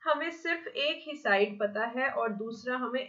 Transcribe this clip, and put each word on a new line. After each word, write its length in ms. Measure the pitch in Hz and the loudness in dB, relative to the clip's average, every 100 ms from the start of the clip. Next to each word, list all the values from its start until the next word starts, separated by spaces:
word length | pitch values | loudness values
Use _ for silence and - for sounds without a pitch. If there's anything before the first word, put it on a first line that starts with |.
हमें 280 | 311 294 330 | 2 2 0
सिर्फ 340 | 330 330 339 330 | -4 -2 -2 -2
एक 380 | 254 285 320 302 | -2 0 -2 -6
ही 80 | 294 | -4
side 420 | - 196 208 - | 4 6 4 2
पता 260 | 202 208 240 | -2 0 -2
है 200 | 240 269 | 0 0
और 200 | - 226 | 2 0
दूसरा 440 | 202 220 226 247 254 | -2 -6 -6 -4 -2
हमें 240 | 240 254 | -2 -2